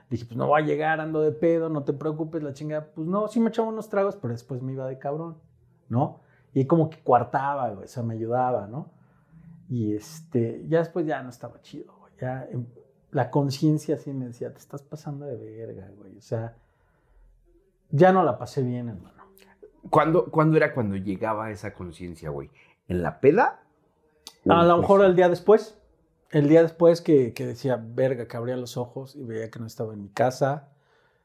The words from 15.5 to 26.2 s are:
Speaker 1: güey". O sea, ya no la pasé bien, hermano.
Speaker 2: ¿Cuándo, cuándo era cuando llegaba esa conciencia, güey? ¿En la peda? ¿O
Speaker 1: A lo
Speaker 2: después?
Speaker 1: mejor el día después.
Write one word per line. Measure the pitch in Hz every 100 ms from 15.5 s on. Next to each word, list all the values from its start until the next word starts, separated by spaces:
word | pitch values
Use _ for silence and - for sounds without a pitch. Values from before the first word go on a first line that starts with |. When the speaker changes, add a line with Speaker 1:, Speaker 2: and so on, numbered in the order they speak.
| 110 113 107 95 101
Speaker 1:
güey". | 98 101
O |
sea, | - 117 113 - _ _ _ _ _ _ _ _ _ _ _ _ _
ya | 143 185
no | 190
la | 156 -
pasé | 120 -
bien, | 123 123 120
hermano. | 98 87 _ - _ - _ - _ -
Speaker 2:
¿Cuándo, | 151 151 170 -
cuándo | 156 156 156
era | 151
cuando | 135 107 98
llegaba | 98 92 110 107 110
esa | 101 104
conciencia, | - 90 80 87 82 80
güey? | 71 69 _ _ _ -
¿En | 90
la | 85 -
peda? | 135 180 285 - _ _ _ _ _ _ - - -
¿O |
Speaker 1:
A | 170
lo |
Speaker 2:
después? | 170 175
Speaker 1:
mejor | - 196 196
el | 180
día | 180
después. | 170 - 220 226 - _ _ _ _